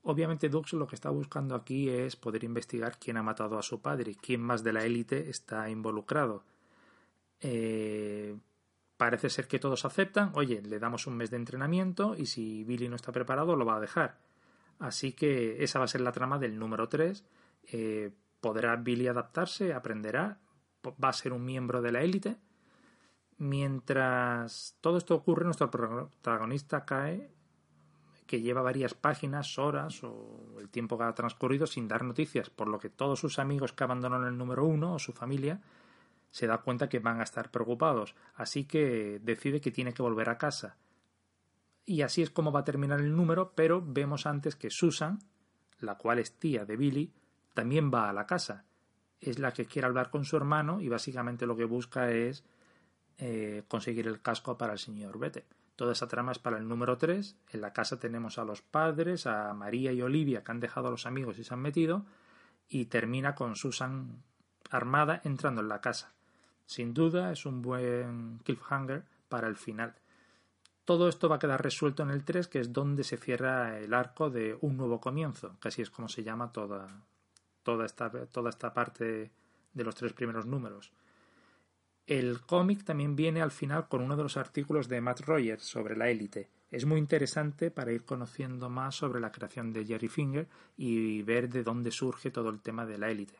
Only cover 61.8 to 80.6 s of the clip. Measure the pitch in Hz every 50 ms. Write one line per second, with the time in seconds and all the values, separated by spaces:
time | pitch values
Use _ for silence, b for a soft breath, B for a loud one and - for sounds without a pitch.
61.8 | 165 160 170 202 202 B B B B B B B B B B B B _ - 135
62.8 | 120 120 - 117 113 113 123 131 131 143 143 - 131 117 107 - - 135 123 -
63.8 | 131 127 131 135 131 123 117 117 - _ _ _ _ _ _ _ _ - - 123
64.8 | - 123 131 147 151 147 165 175 - 151 139 131 - 143 123 110 107 107 107 101
65.8 | - 123 - - - - _ b b b b b b b b b b - - -
66.8 | 120 117 117 143 165 165 165 175 185 180 175 - - 147 131 123 120 123 127 127
67.8 | 123 123 120 120 123 120 120 117 117 113 117 113 - - 131 - - - 139 135
68.8 | 135 131 135 156 - b b b b _ 131 120 113 110 104 - - - 110 107
69.8 | 113 113 - b b b b b b b b b b b b b b - _ _
70.8 | _ - 175 170 175 175 165 - - 165 156 139 - 147 139 - - 135 - -
71.8 | 156 147 139 147 151 139 143 143 143 - 165 180 175 - - 139 120 120 120 139
72.8 | 143 143 143 139 135 - - 117 - - 123 120 127 131 131 127 123 113 110 107
73.8 | 107 104 117 123 127 123 - - 160 151 127 120 110 110 110 - - 147 135 127
74.8 | 135 120 117 113 - 131 135 151 160 147 120 - - 104 92 - - - - -
75.8 | 113 - - - 117 107 - - 110 110 113 117 120 120 - 113 107 101 101 98
76.8 | 95 95 98 101 - _ _ _ _ _ _ - _ _ _ _ _ - 117 113
77.8 | 113 110 - - 120 110 104 123 127 123 - 131 117 120 110 - - 113 - 123
78.8 | 120 117 - - 117 113 113 110 107 113 b b b b b b b b _ 127
79.8 | 117 113 110 - 123 117 - - 123 117 113 113 107 117 135 139